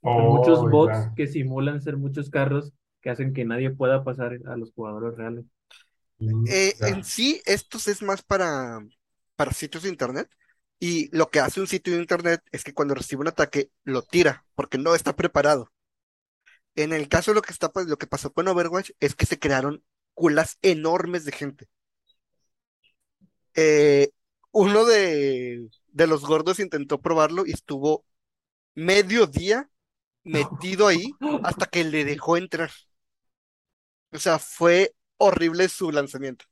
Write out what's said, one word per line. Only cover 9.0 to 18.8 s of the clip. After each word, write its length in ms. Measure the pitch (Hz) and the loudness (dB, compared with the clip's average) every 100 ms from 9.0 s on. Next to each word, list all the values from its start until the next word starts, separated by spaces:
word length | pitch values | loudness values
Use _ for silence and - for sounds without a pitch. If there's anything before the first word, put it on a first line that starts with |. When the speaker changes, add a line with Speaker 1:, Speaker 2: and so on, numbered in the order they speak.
| _ _ _ _ | _ _ _ _
Speaker 3:
para 160 | 139 | -4
sitios 300 | - 151 165 | -4 -10 -8
de 60 | 185 | -10
internet. 400 | 175 123 135 - _ _ _ _ _ | -4 -4 -4 -10 _ _ _ _ _
Y 360 | 175 170 - 160 | -4 -4 -2 0
lo 140 | 156 | 2
que 100 | 156 | 2
hace 220 | 135 - | 0 -2
un 60 | 190 | -4
sitio 260 | 185 - | -4 -2
de 60 | 175 | -4
internet 400 | 170 175 170 170 _ | 0 -2 0 -2 _
es 120 | 170 | -14
que 100 | - | -12
cuando 200 | 143 143 135 | -4 -2 -2
recibe 260 | - 135 | -4 -4
un 60 | 151 | -4
ataque, 420 | - 147 143 139 _ | 0 -2 0 -4 _
lo 180 | - 131 | -6 -6
tira, 420 | - 175 160 131 _ - | -2 4 4 2 _ -8
porque 220 | 135 135 | -6 -2
no 160 | 151 165 | 0 0
está 200 | - - | 0 -2
preparado. 560 | 170 - 143 147 113 _ _ _ _ _ _ _ _ _ _ - | 0 2 2 2 -2 _ _ _ _ _ _ _ _ _ _ -6
En 180 | 151 | -4
el 160 | 160 143 | -4 0
caso 220 | 165 185 | -2 2
de 40 | 214 | 0
lo 60 | |
que 100 | 208 | 0
está, 180 | - 165 | -6 -6
pues, 160 | - 180 | -4 -4
lo 100 | 147 | -6
que 100 | 151 | -6
pasó 240 | 135 143 | -8 -6
con 160 | - 180 | -4 0
Overwatch 440 | 175 170 180 | 0 0 -4